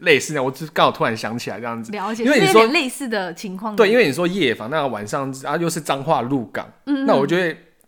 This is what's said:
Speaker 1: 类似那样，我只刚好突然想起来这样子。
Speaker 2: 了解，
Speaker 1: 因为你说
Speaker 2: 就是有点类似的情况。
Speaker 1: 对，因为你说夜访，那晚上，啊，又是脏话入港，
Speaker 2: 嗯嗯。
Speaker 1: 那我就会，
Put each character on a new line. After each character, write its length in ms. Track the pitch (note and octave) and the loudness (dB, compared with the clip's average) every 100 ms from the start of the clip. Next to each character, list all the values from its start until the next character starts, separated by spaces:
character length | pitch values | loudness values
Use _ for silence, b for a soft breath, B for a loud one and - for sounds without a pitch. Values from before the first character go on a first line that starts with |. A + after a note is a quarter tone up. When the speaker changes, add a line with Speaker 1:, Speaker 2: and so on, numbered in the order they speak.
Speaker 1:
类 180 | F3 C3+ | 2 2
似 140 | - | 2
那 60 | D3 | -2
样， 60 | C3 | -2
我 40 | |
只 160 | - D#3 | -4 -6
刚 180 | - C#3+ | 2 2
好 40 | |
突 140 | - | 2
然 100 | C#3 | -2
想 240 | A2 G#2+ A#2 | -2 -6 -6
起 120 | B2 | -8
来 100 | G2+ | -8
这 60 | A#2 | -8
样 180 | A#2 | -8
子。 80 | A2 | -8
Speaker 2:
了 220 | G#3 G3+ | -6 -6
解， 100 | A3+ | -2
Speaker 1:
因 60 | A#3 | 2
为 100 | C#4 | 4
你 60 | F#3+ | 6
说 80 | |
Speaker 2:
就 60 | A3 | 6
是 60 | A3+ | 6
有 60 | |
点 100 | E4 | 2
类 60 | C4 | -2
似 180 | - C4 | -6 -4
的 280 | G#3+ F3+ | -4 -4
情 200 | E3 G3 | -8 -10
况。 220 | F#3 A3 G#3 | -8 -6 2
Speaker 1:
对， 140 | G3+ | 4
因 80 | A#3+ | 6
为 80 | E3 | 2
你 60 | |
说 140 | C3+ F3 | 2 -2
夜 280 | G3 B2+ | 0 0
访， 160 | G#2 A2 | 0 -4
那 160 | D#3+ C#3 | -2 -2
晚 200 | G#2 G#2 | -4 -4
上， 240 | D3 C3+ C3 | -4 -4 -8
啊， 100 | C#3 E3 | -6 -2
又 100 | E3+ | -2
是 100 | E3 | -4
脏 240 | D3 C#3 | -4 -4
话 200 | C#3 C#3+ | 0 0
入 240 | A#2+ C#3 G#2+ | 0 -2 -4
港， 200 | - - _ C4+ | -10 -10 _ -6
Speaker 2:
嗯 180 | C#4 | -2
嗯。 20 | C4+ | 2
Speaker 1:
那 80 | |
我 120 | D3+ C#3+ | 2 4
就 100 | F3 | 0
会， 220 | E3+ - - _ | 0 -4 -16 _